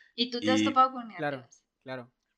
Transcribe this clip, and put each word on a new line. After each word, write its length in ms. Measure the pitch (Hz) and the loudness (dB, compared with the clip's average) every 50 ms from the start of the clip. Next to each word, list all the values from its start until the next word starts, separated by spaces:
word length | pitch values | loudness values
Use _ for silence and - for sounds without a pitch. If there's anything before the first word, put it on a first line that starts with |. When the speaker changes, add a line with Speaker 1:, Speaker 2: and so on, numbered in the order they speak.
| - _ _ | -20 _ _
Speaker 1:
¿Y 160 | 233 240 254 | -4 -4 -2
tú 100 | - 247 | -4 -2
te 100 | - 311 | 0 2
has 80 | 311 320 | 2 4
Speaker 2:
Y 60 | 320 | 2
Speaker 1:
topado 260 | 311 - 262 262 262 | 4 4 4 4 4
con 160 | 254 254 233 220 196 | 2 -4 -12 -12 -8
Speaker 3:
Claro, 220 | 175 151 147 139 | -4 -4 -4 -4
Speaker 1:
negativas? 260 | 127 120 - - _ _ _ _ _ _ | -6 -10 -16 -20 _ _ _ _ _ _
Speaker 3:
claro. 280 | 131 131 127 120 120 _ _ _ _ _ | -12 -12 -12 -12 -16 _ _ _ _ _